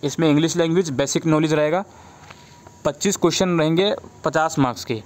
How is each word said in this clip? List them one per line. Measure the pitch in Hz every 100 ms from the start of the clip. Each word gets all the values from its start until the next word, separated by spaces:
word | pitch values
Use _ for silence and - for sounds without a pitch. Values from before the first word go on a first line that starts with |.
इसमें | 147 - 160
English | 147 160 170
language | 165 165 170
basic | 127 139 165 160
knowledge | 156 156
रहेगा, | 151 151 175 208 - - - - - - - - -
पच्चीस | 151 143 202 196
question | 175 160 185 175
रहेंगे | 156 165 202 - - -
पचास | 160 151 160 156
marks | 131 113
के। | - 113